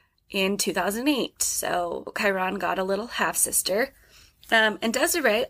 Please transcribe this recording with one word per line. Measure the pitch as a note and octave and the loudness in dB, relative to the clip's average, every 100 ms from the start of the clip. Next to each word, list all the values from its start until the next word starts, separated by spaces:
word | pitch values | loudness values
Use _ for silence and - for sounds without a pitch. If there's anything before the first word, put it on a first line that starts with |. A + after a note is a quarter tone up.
| _ _ _ | _ _ _
in | G3+ F#3+ G3 | 0 0 0
two | G3+ | -2
thousand | F3+ F3+ A3 C#4 | 0 -2 0 0
eight. | C4+ - - | 0 -2 -2
So | - - - F3 F3 - - - | -2 -2 -2 0 -2 -4 -8 -2
Chiron | G#3+ F#3+ F#3 G3 | 0 2 -2 -2
got | F3 F3 | -2 -2
a | |
little | F#3+ G3 A#3+ | 0 -2 -4
half-sister. | - F3 - - - - G3 C4+ - _ - - _ - | -2 0 0 0 0 0 0 -2 -6 _ -20 -20 _ 0
Um, | A3+ A3 G3+ | 2 2 2
and | A3+ | -2
Desiree | B3+ E4 F4 C4 G#3+ C4 | 0 0 2 2 2 0